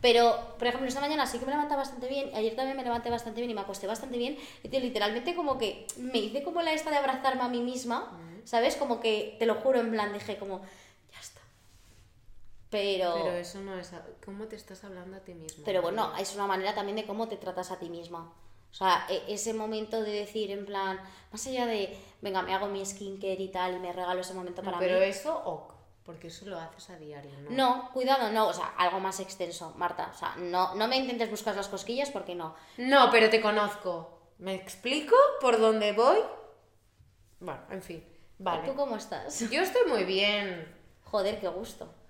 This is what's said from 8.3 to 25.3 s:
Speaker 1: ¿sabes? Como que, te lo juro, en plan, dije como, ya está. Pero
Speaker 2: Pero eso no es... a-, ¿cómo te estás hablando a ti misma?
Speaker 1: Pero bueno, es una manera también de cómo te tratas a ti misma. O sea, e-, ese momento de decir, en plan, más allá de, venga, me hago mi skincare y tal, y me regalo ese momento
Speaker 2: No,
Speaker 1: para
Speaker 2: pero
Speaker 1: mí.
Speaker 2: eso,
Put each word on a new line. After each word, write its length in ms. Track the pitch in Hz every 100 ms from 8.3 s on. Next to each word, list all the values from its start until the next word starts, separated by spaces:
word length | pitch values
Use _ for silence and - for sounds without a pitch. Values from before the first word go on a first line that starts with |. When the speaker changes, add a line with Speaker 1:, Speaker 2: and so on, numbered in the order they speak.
| 175 -
Speaker 1:
¿sabes? 300 | 233 247 -
Como 240 | 269 233
que, 360 | 226 214 214 -
te 80 | 233
lo 80 |
juro, 260 | 208 269 254
en 100 | 233
plan, 220 | 220 208
dije 240 | 202 - 202
como, 240 | 196 185 - - - _ _
ya 60 | -
está. 220 | - - - _ _ - - - - _ - - - - -
Pero 440 | 214 202 190 180
Speaker 2:
Pero 220 | 170 170 175
eso 240 | 175 190
no 160 | 196 185
es... 140 | 175
a-, 100 | 175 - -
¿cómo 200 | - 202
te 100 | 220
estás 300 | 214 - 190
hablando 320 | 202 185 180 190
a 40 |
ti 120 | 190
misma? 280 | 175 160 -
Speaker 1:
Pero 160 | - 185
bueno, 300 | 170 208 208 -
es 160 | 190
una 120 | 202 202
manera 280 | 190 190
también 220 | 214 202 208
de 80 | 214
cómo 200 | 208 226
te 100 | 214
tratas 320 | 190 185 180
a 60 | 180
ti 100 | 165
misma. 420 | 170 170 170 165 - - - -
O 40 |
sea, 300 | - 190 175 -
e-, 160 | 185 -
ese 180 | 208 226
momento 460 | 220 214 220 214 226
de 100 | 214
decir, 380 | 208 208 220 208
en 120 | 196
plan, 360 | 202 202 190 190 190 - -
más 120 | 214 262
allá 200 | 262 240
de, 320 | 220 190 - - -
venga, 220 | 208 190
me 120 | 185
hago 120 | 190 202
mi 160 | 196 196
skincare 560 | - 196 196 202 190
y 60 | 190
tal, 260 | 190 185
y 40 | 180
me 120 | 180
regalo 280 | 180 180 180
ese 140 | 180
momento 260 | 190 180 180
Speaker 2:
No, 40 | 190
Speaker 1:
para 80 | 175
Speaker 2:
pero 200 | 180 185
Speaker 1:
mí. 80 | 196
Speaker 2:
eso, 280 | 196 302